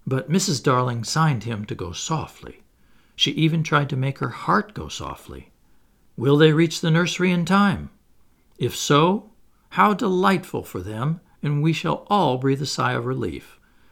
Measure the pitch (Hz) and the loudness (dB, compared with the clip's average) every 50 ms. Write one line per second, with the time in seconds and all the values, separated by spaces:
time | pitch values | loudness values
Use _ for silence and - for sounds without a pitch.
0 | - - 131 131 - - 160 190 - - 147 120 - 151 127 127 123 123 120 117 | -6 -4 -4 -4 -2 0 0 0 0 0 -2 0 2 2 2 2 2 0 -2 -4
1 | 113 - - 156 160 156 139 110 98 120 113 101 107 - 107 - 92 85 82 - | -6 -4 0 2 2 2 2 0 -2 -6 -6 -6 -6 -8 -8 -8 -8 -8 -8 -8
2 | - - 160 147 - - - - - - - - _ _ _ _ _ _ _ _ | -6 -4 -4 -4 -6 -8 -12 -16 -18 -20 -20 -20 _ _ _ _ _ _ _ _
3 | _ _ _ - - - - - 156 160 160 165 156 - 160 147 143 135 135 131 | _ _ _ -2 -2 0 2 2 2 2 2 2 0 2 0 0 0 0 -2 -2
4 | 131 139 135 - 139 123 - - - - 170 208 208 - - 143 78 73 - - | -2 -2 -4 -4 -6 -6 -6 -6 -2 0 0 0 0 -2 -8 -12 -12 -10 -10 -10
5 | - - - - - - 65 67 - _ _ _ _ _ _ _ _ _ _ _ | -10 -10 -12 -12 -14 -16 -16 -16 -18 _ _ _ _ _ _ _ _ _ _ _
6 | _ _ _ - 117 139 143 147 160 156 151 156 170 160 - - - 165 156 165 | _ _ _ -2 2 4 6 6 6 6 6 6 2 2 0 -2 0 2 2 2
7 | 175 156 - - 180 185 180 175 170 165 190 196 202 202 143 90 73 69 - _ | 2 0 -2 0 0 0 0 0 0 2 4 4 4 2 0 -2 -6 -10 -16 _
8 | _ _ _ _ _ _ _ _ _ _ _ - 131 117 - - - - 147 143 | _ _ _ _ _ _ _ _ _ _ _ -4 -4 -4 -4 -2 0 2 4 4
9 | 160 180 196 220 - - _ _ _ _ _ _ _ _ - 180 190 214 208 - | 4 4 2 0 -4 -8 _ _ _ _ _ _ _ _ 0 2 2 2 2 0
10 | 262 196 185 180 185 196 190 170 - - - 120 - - - 101 87 98 107 110 | 0 0 0 2 2 2 2 2 0 -4 -8 -8 -8 -8 -10 -10 -8 -8 -6 -4
11 | 123 151 165 - - _ _ _ - 143 147 147 147 165 160 160 - 165 147 - | -2 -2 -4 -4 -8 _ _ _ -4 -2 -2 0 2 0 0 0 -2 -4 -4 -4
12 | - - 208 202 175 135 127 127 131 135 139 135 147 - - - 123 123 127 123 | -2 0 0 2 2 2 0 0 0 0 0 0 -2 -4 -4 -2 -2 -2 -2 -2
13 | 120 123 131 131 113 90 71 65 - - - _ _ _ _ _ _ _ | -4 -4 -4 -4 -4 -6 -6 -8 -14 -18 -20 _ _ _ _ _ _ _